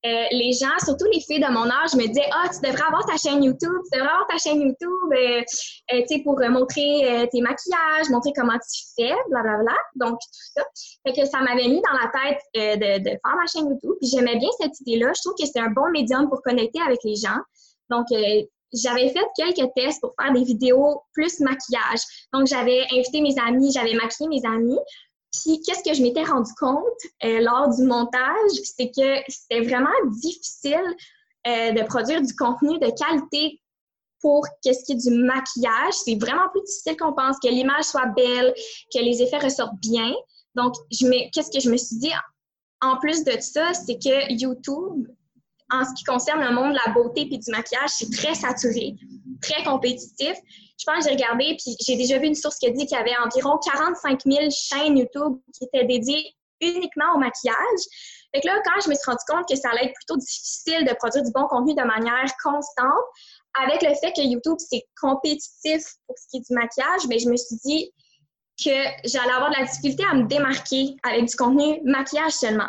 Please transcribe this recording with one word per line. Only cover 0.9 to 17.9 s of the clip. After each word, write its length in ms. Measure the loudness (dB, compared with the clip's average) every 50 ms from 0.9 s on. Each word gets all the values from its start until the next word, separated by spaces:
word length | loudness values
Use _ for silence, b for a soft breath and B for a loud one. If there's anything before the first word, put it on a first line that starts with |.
| 0 2 2 2
les 100 | 2 2
filles 200 | 0 -2 0 0
de 100 | 2 2
mon 140 | 2 2 2
âge, 300 | 2 2 2 0 2 2
me 120 | 2 2
disaient, « 220 | 2 0 0 0 2
Ah, 200 | 0 0 0 -2
tu 80 | -2 -4
devrais 240 | -4 -2 0 0 0
avoir 200 | 2 2 0 0
ta 100 | 0 -2
chaîne 260 | -2 0 0 2 4
YouTube, 300 | 4 4 2 2 -2 -2 -2 -4 -4 -4
tu 80 | -2 0
devrais 140 | 0 2
avoir 140 | 2 2 0
ta 100 | 0 -2
chaîne 240 | -2 0 0 2 2
YouTube, 520 | 2 2 0 _ -6 -4 -4 -2 0 2 2
euh, 260 | 2 4 2 2 0 -2 B B B B B B B B -2 0
euh, 80 | 0
tu 140 | 0 0 -2
sais, 60 | -2
pour, 160 | 0 0 2 2
euh, 80 | 4 4
montrer, 580 | 4 2 2 0 0 0 2 2 4 4 4 2
euh, 180 | 2 2 0 0
tes 80 | 0 0
maquillages, 680 | 0 0 -2 -4 -2 -2 0 2 2 2 2 2 2 2
montrer 220 | 2 2 2 0 -2
comment 220 | 0 0 0 0 -2
tu 260 | -4 -8 -12 -12 -12 -8 -4
fais, 180 | -2 0 0 0 -2 -2 -2
blablabla. » 420 | -2 0 0 0 0 2 0 2 0 -2 -4 -6 _
Donc, 240 | -4 -2 -2 -2 -6
tout 200 | -10 -18 -20 -20 -20 -8 _
ça. 80 | -4 -4 -4 B B B B B B _
Fait 80 | -2 0
que 120 | 2 0
ça 140 | 2 2 0
m'avait 280 | 0 2 2 2 4 4
mis 120 | 2 4
dans 160 | 2 2 2
la 160 | 0 0 0
tête, 260 | -2 -2 0 0 -2 -4 -6 _ -4
euh, 220 | -2 0 0 0
de, 260 | 0 2 0 0 0
de 60 | 0 -2
faire 220 | -4 -2 -2 0 0
ma 120 | 0 -2
chaîne 200 | -2 -2 -2 -2
YouTube. 280 | -2 -2 -4 -2 -4 -2 -2
Puis 120 | 0 0 2
j'aimais 220 | 2 2 2 2
bien 140 | 0 0 0 0 -2
cette 180 | -4 -4 -4 -8
idée-là. 280 | -4 -2 0 2 2 2 0
Je 60 | -2
trouve 140 | -4 -6 -4 -4
que 60 | -4 -2
c'est 100 | -2 -2
un 100 | -2 0
bon 200 | 0 2 2 2
médium 380 | 2 0 2 2 2 2 2 2
pour 140 | 0 -2
connecter 400 | -2 0 0 2 0 0 -2 -2
avec 160 | 0 0 0 0
les 140 | 0 -4 -4
gens. 240 | -2 -2 -2 -2 -4 -6 _ b b b b b b _
Donc, 160 | _